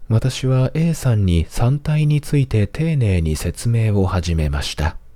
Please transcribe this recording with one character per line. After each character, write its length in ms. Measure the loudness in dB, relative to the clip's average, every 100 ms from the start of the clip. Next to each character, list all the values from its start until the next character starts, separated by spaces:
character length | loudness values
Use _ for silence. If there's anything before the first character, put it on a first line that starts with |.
| -2
私 380 | 0 0 -2 0
は 240 | 2 0
A 200 | 0 -2
さ 200 | 0 0
ん 100 | 2
に 220 | 2 2 0
山 300 | 0 0 0
体 280 | 0 0 2
に 140 | 0
つ 160 | 0 0
い 100 | 2
て 200 | 0 0
丁 280 | -2 -2
寧 280 | 0 2 2
に 120 | 0
説 340 | -2 -4 -4 -2
明 300 | 0 2 2
を 80 | 0
始 280 | 0 0
め 160 | 0 0
ま 120 | -2
し 140 | -4 -4
た。 200 | -4 -4 -14